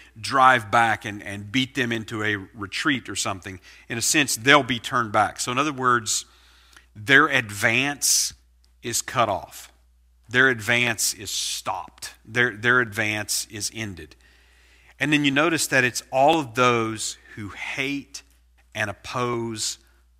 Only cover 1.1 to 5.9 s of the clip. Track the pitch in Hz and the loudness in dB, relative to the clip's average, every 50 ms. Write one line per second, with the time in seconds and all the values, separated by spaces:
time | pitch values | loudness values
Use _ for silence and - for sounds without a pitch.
1.1 | 101 104 - 101 101 101 104 104 101 131 127 127 - 139 123 117 117 113 107 - | -10 -8 -10 -10 -10 -10 -8 -4 -2 -2 -2 -2 -2 -4 -2 -2 -2 -6 -6 -8
2.1 | 117 107 104 107 104 98 95 - - 110 101 90 - - - 156 139 117 101 - | -6 -4 -2 -2 -2 -4 -6 -12 -14 -14 -12 -10 -8 -4 -2 0 -2 -2 -4 -8
3.1 | 98 - - 113 98 92 - 101 95 90 _ - - - - - 127 117 110 - | -8 -6 -4 -6 -6 -8 -10 -14 -16 -16 _ -20 -20 -20 -12 -8 -6 -4 -2 2
4.1 | - 160 139 127 - 110 110 143 147 147 131 117 127 113 - - 135 123 117 107 | 2 2 2 0 -2 0 4 6 6 6 6 2 -4 -6 -6 -4 -2 -2 -2 0
5.1 | 101 110 101 85 - - - 127 123 131 147 156 139 139 131 123 | 2 2 2 2 -2 -6 -6 -4 -2 0 -2 -2 -2 0 2 2